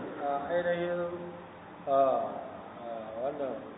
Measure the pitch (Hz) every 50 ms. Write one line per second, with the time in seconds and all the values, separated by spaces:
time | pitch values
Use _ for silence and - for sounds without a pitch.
0 | - - - 143 143 143 143 143 143 165 170 175 175 175 175 170 175 175 175 175
1 | 175 175 175 175 175 175 - 175 - - - - - - - - - 143 135 139
2 | 135 131 123 117 113 - - - - - - - - - - - 117 117 117 113
3 | 110 107 110 117 127 143 151 147 139 127 113 107 - - -